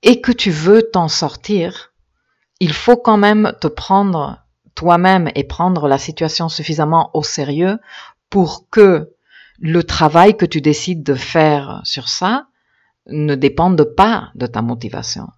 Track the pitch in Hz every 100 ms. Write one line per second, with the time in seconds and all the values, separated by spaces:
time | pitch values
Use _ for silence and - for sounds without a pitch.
0 | - 240 - 240 202 151 165 214 226 196
1 | 160 - 185 - - 208 170 185 - _
2 | _ _ _ _ _ _ 165 151 - 240
3 | 233 214 202 214 208 - 160 - - 196
4 | 202 170 139 120 _ _ _ - 170 175
5 | 185 190 165 - 135 - 175 180 147 -
6 | - 151 160 - 165 - 151 156 151 165
7 | 160 156 151 - 143 147 180 220 _ -
8 | - _ _ 202 170 - _ - 202 165
9 | 156 _ _ _ _ _ 160 170 165 -
10 | 156 165 196 214 165 156 147 147 - 170
11 | 147 131 - 165 156 147 139 - - -
12 | 127 - 185 254 294 _ _ _ _ _
13 | - 151 151 139 139 139 175 175 151 151
14 | 202 226 - - 127 113 117 120 113 -
15 | - - -